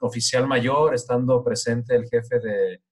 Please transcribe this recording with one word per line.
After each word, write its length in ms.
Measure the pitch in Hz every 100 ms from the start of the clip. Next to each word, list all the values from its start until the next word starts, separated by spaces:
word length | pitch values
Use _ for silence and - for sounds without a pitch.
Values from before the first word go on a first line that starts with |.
oficial 440 | 117 117 - 127 135
mayor, 480 | 127 120 139 156
estando 480 | 123 - 123 127 123
presente 540 | 123 113 120 117 120 120
el 100 | 117
jefe 320 | 120 117 123
de 440 | 113 101 95 90 _